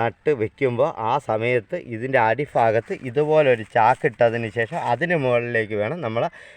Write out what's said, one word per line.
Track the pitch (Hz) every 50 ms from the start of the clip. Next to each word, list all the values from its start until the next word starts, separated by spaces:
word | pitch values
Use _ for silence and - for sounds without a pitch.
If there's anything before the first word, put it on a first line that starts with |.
നട്ട് | 113 117 - _ - 156 147 117
വെക്കുമ്പോൾ | 107 107 - - 143 127 120 117 139 165 - - 110 110
ആ | 127 147 - -
സമയത്ത് | 110 110 113 123 123 123 101 - 175 175 - - 117
ഇതിൻ്റെ | 107 120 131 135 127 110 110
അടിഭാഗത്ത് | 117 127 147 - - 139 117 113 107 117 - - 196 - - 127
ഇതുപോലൊരു | 113 143 151 151 156 156 151 135 123 110 107 - -
ചാക്കിട്ടതിന് | 120 110 117 131 - - 147 110 - 120 117 113 117 117 110 - 120
ശേഷം | 113 - 165 170 120 123
അതിന് | 120 117 165 175 180 156 135
മുകളിലേക്ക് | 127 120 120 120 120 120 113 110 101 110 101
വേണം | 104 113 156 180 147
നമ്മൾ | 113 110 117 143 170 - - - - -